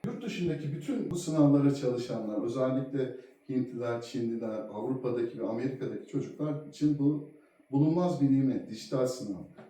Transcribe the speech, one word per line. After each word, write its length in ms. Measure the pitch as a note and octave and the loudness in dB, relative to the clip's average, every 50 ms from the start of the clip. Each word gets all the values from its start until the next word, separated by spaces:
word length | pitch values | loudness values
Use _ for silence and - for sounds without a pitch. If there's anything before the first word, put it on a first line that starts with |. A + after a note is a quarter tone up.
| - | -6
Yurt 180 | - - - - | -6 -8 -6 -6
dışındaki 480 | G3+ - - F3 D#3+ D3+ C#3+ D3 C#3 | -6 -2 -2 0 0 0 -2 -2 -4
bütün 380 | - - - - B3 - - - | -6 -4 -4 -4 -2 -2 -2 -2
bu 60 | F3 | -2
sınavlara 580 | E3+ - D#3 D#3 D#3 D3 C#3+ C#3 C#3+ C#3 C#3 C3+ | -4 -2 0 4 6 8 8 8 8 6 4 2
çalışanlar, 680 | - B2+ B2 B2 A#2+ - - B2 A2+ G#2+ G#2+ G#2 G2+ - | 2 0 0 0 0 -2 -4 -4 -4 -4 -2 -2 -2 -2
özellikle 720 | A#2 C3 C3 B2+ C3 C3 C3+ - - - C3+ B2+ B2+ - - - - - _ _ - | -2 0 2 2 2 2 0 -2 -2 -2 -2 -2 -2 -4 -10 -16 -20 -20 _ _ -2
Hintliler, 540 | C3+ B2+ A#2 - - A#2 B2 B2 A#2+ A#2 | 0 0 0 -2 -4 -4 -2 -2 -2 -4
Çinliler, 680 | A#2 - - A#2+ A#2 A2+ A#2 A2+ A2+ A2 G#2+ G#2+ G#2+ - | -6 -6 -4 -4 -2 -2 -2 -4 -4 -4 -6 -6 -8 -8
Avrupa'daki 680 | - G#2+ - C3 C3+ B2+ B2 A#2+ A#2 A#2+ A#2 - - - | -8 -6 -4 -4 -4 -2 -2 -2 0 0 -2 -2 -4 -4
ve 100 | - - | -4 -4
Amerika'daki 580 | A2+ A#2 B2+ C#3 - - - - - G#2 - | -2 -2 -2 -4 -4 -4 -6 -6 -6 -8 -10
çocuklar 600 | - - C3 - - - - C#3+ D3+ C#3+ - - - | -4 -4 -4 -4 -4 -6 -4 -2 -2 -2 -4 -8 -12
için 300 | - - D3+ D3+ D3 C#3+ | -4 2 2 2 4 4
bu 320 | C#3 C#3+ D3+ C#3+ - - - - _ _ _ _ _ _ | 4 2 2 2 -4 -10 -16 -20 _ _ _ _ _ _
bulunmaz 500 | C3+ C#3+ D3+ D#3 E3 F3 F3+ F3 D#3 C#3 | 2 4 4 6 4 4 2 2 2 4
bir 100 | C#3 C3+ | 4 6
nimet, 400 | C3+ C3+ C3 C3 A#2 - - - | 6 6 4 4 2 0 -4 -6
dijital 360 | G#2+ - - - C#3+ B2+ B2+ | -12 -12 -8 -4 0 0 0
sınav. 360 | B2 - - G2+ G2+ F#2+ E2+ - - - - - | 0 0 -4 -6 -8 -8 -8 -10 -16 -18 -20 -20